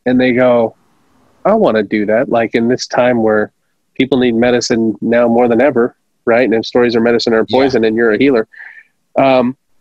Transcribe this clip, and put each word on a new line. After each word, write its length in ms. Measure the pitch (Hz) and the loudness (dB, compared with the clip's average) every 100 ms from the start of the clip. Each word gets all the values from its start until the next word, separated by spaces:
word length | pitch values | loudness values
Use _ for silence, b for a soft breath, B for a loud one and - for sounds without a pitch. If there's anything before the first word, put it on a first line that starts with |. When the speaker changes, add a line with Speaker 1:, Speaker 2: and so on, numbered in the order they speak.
Speaker 1:
and 160 | 127 127 | -2 0
they 120 | 127 | 0
go, 440 | 123 127 120 113 - _ _ _ _ _ _ 175 | 2 2 2 -2 -6 _ _ _ _ _ _ -2
"I 80 | |
wanna 300 | 220 170 110 | 0 2 0
do 200 | 101 110 104 | -2 -4 -2
that," 220 | 110 139 | -2 0
like, 260 | 117 113 | -2 -2
in 140 | 123 117 | -2 -2
this 180 | 123 - | -2 -4
time 360 | 127 123 120 | -2 0 0
where 280 | 110 107 107 _ _ _ _ | 0 0 -2 _ _ _ _
people 240 | - 131 135 | -4 -2 0
need 160 | 123 | 0
medicine 640 | 113 123 123 - 117 113 101 | 0 0 0 0 -2 -2 -4
now 260 | 113 117 120 | -2 0 2
more 220 | 117 123 | 2 2
than 140 | 113 | 2
ever, 340 | 127 117 120 - _ _ | 0 0 -2 -4 _ _
right? 200 | - 117 | -2 0
And 100 | 131 | 2
if 120 | 113 110 | -2 -2
stories 280 | 123 120 | 0 0
are 60 | 117 | 0
medicine 320 | 117 117 120 | 0 0 0
or 140 | 113 107 | 0 0
Speaker 2:
Yeah. 80 | 123 | 0
Speaker 1:
poison 260 | 139 127 | 0 0
and 120 | 113 110 | 0 0
you're 160 | 117 | 0
a 60 | 104 | 2
healer. 280 | 139 120 110 B B B B B _ - | 2 0 -2 B B B B B _ -2
Um, 380 | 135 131 123 127 _ _ | 2 2 0 -6 _ _